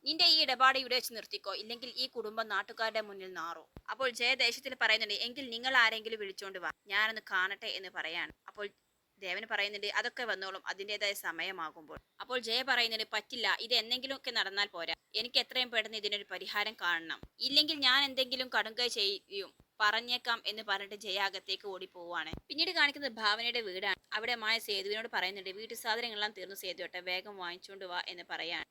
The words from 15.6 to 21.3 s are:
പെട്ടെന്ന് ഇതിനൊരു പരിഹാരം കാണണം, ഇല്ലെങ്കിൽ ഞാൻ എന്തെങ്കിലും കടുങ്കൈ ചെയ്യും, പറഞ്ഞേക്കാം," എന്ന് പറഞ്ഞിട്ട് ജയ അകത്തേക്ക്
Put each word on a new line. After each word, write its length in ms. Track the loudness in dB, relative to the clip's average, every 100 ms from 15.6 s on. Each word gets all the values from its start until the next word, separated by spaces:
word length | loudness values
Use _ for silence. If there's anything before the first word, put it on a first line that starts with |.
| 2
പെട്ടെന്ന് 280 | 0 0 -2
ഇതിനൊരു 240 | -2 -2 -4
പരിഹാരം 460 | -8 -2 0 0 0
കാണണം, 380 | 2 2 0 -8 -10 _
ഇല്ലെങ്കിൽ 380 | 2 4 4 4 6
ഞാൻ 180 | 6
എന്തെങ്കിലും 460 | 4 0 0 0 2 2
കടുങ്കൈ 300 | 2 0 0
ചെയ്യും, 640 | 2 2 0 _ -8 -8 _ -20 _
പറഞ്ഞേക്കാം," 600 | 4 4 0 -2 0 -2 -2
എന്ന് 160 | -6
പറഞ്ഞിട്ട് 320 | -2 -2 -2
ജയ 240 | -8 -4 0
അകത്തേക്ക് 480 | 0